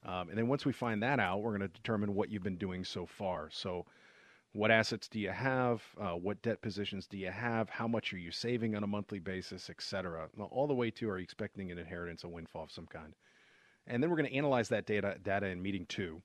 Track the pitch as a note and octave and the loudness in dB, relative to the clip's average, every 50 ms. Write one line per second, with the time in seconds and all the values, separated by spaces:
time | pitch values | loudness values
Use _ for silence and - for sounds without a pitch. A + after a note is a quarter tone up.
0 | - - F2+ F#2 F2+ E2 F2 G#2+ A2+ A#2+ C#3 C#3+ - C#3+ A#2+ - B2+ A#2+ A2 G#2 | -4 -2 -2 -2 -2 -2 0 0 2 2 2 2 2 0 0 2 0 0 2 2
1 | G#2+ B2 C#3+ C3 G#2 F2+ F2+ G2+ G#2 A#2 G#2+ G2+ G2 G2 - - - - A2+ G#2 | 2 2 4 4 4 4 2 2 0 0 0 0 -2 -2 -4 -6 -2 0 2 2
2 | G#2 G2+ G2+ F#2+ G#2 - G#2+ G#2 F2+ G#2 F#2 F2 G2+ F#2+ F#2 F2+ F#2 - - F#2+ | 2 2 2 2 2 0 0 -2 -2 -2 -2 -2 -2 -2 -2 -4 -4 -4 -4 -6
3 | F2+ E2+ - - G#2 F#2+ F2+ E2 D#2 D#2+ - - - G2 F2+ F2+ E2+ - - - | -6 -8 -6 -2 -2 0 0 0 -4 -6 -8 -6 -4 -2 -2 -2 -4 -8 -14 -20
4 | - - - - - - - - _ _ _ G#2 G#2 G#2+ A2 A2+ A2 - A#2 G#2+ | -20 -20 -20 -20 -20 -20 -20 -20 _ _ _ 2 8 8 8 8 8 6 2 -4
5 | - - - A2 G2+ F#2+ F#2+ F#2+ A#2 C3+ C3 C3 B2+ B2 A#2+ G#2+ - - - - | -4 -6 -4 -2 -2 -2 -2 0 0 2 4 4 4 4 2 0 -2 -12 -10 -6
6 | G2+ F#2+ E2+ F2 F2 G2 G#2 F#2+ - A#2 A2 - - A2+ F#2 G2 G2+ - - G2 | -2 -2 -2 0 0 -2 -2 0 0 -2 -2 0 -2 -4 -2 -2 -2 -2 -2 -6
7 | F#2 - - G2 F#2+ F#2 F#2 G#2 A#2 A#2+ A#2 A2+ A2+ G2 - - A#2 A#2 A#2 A2 | -8 -8 -6 -6 -4 -4 -4 -2 -2 0 2 2 2 0 0 -4 -2 0 0 0
8 | - - - F#2 E2+ E2+ E2 - - A#2+ B2 A#2+ A2+ A2+ G#2+ G#2 G#2 G2+ G#2 G#2 | 0 -2 -6 -6 -6 -6 -6 -4 0 0 0 2 2 2 2 0 0 0 0 -2
9 | G2 - G#2+ G2+ E2 F#2+ F#2+ F#2 F2+ - F#2+ F#2 - - - - - - - G2 | -2 -4 -6 -6 -4 -4 -4 -4 -4 -6 -10 -10 -10 -12 -12 -10 -8 -4 -2 -2
10 | F#2 F2+ E2 D#2+ D#2+ D#2 - - G#2 - - B2+ C#3 D3 C#3+ B2 A#2+ A2+ G#2+ - | -2 -2 -4 -4 -6 -8 -6 -8 -8 -4 0 0 2 2 4 4 2 2 0 -2
11 | A#2 A2 G2 F#2 F#2 - - _ A2 G2+ _ - G2 F2+ F2 F2 E2+ E2 F#2 F2 | -2 -2 0 -2 -4 -6 -6 _ -6 -6 _ -6 -6 -6 -6 -6 -6 -6 -6 -6
12 | F2 E2+ E2+ E2 - F2 E2+ E2+ E2 D#2+ - F2 D#2+ D#2 - - E2+ - - D#2+ | -6 -6 -8 -8 -10 -10 -10 -10 -10 -10 -8 -10 -10 -10 -10 -14 -14 -12 -12 -14
13 | D#2 D2+ - _ _ _ _ - - - - - _ - _ _ _ - A#2+ A#2+ | -14 -14 -16 _ _ _ _ -20 -20 -20 -20 -20 _ -20 _ _ _ -4 0 2
14 | C3+ E3 F3 D#3 D3+ B2+ B2+ C3 D3 D3 C3+ B2 A2+ - A#2+ G#2+ - - G#2+ G#2 | 2 2 4 2 2 2 2 2 4 4 6 4 4 4 2 0 2 2 2 2
15 | G2 G2+ F#2+ - F#2+ G2+ G2 G2+ G2 F#2+ F#2 F2+ F#2 G2 G2 G2 F2+ - - - | 2 2 -2 -2 -2 0 2 2 2 0 -2 -2 -2 -2 -2 -2 -4 -4 -4 -4
16 | G2+ E2+ D#2+ E2 - | -4 -4 -4 -10 -14